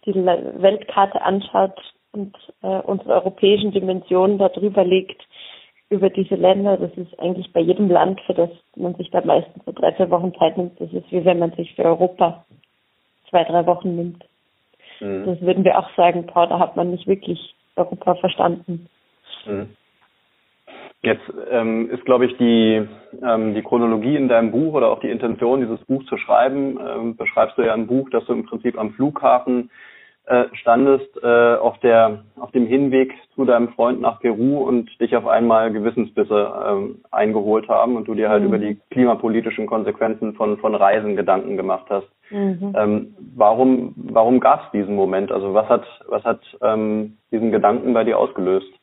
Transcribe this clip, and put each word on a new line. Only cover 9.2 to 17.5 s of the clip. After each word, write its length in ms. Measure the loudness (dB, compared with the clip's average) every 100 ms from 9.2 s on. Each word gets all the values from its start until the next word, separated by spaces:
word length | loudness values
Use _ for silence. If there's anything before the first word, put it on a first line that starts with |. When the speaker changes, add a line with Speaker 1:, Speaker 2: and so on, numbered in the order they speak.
Speaker 1:
meistens 400 | 2 0 0 -14
so 80 | -16
drei, 200 | -2 -2
vier 140 | 0 0
Wochen 240 | 0 -2
Zeit 220 | 0 0 0
nimmt. 240 | -8 _
Das 120 | -10
ist 180 | -10 -6
wie 140 | -2
wenn 160 | 0 2
man 100 | -2
sich 200 | -4 -12
für 80 | -2
Europa 640 | 0 2 0 0 -2 -2 _ _ _ _ _ _ _ _ _
zwei, 140 | 0
drei 240 | 2 0 0
Wochen 300 | -2 -2 -6
nimmt. 280 | -8 -12 _ _ _ _ _ _ _ -14
Speaker 2:
Mhm. 260 | -10 -6 -6
Speaker 1:
Das 140 | -4
würden 240 | -2 2
wir 120 | 2 2
auch 140 | -2 2
sagen, 300 | 2 2 -2
boah, 140 | 0 0
da 140 | 0
hat 160 | -2 -2
man 160 | -4
nicht 160 | -4 -2
wirklich 480 | -2 -2 -10 -10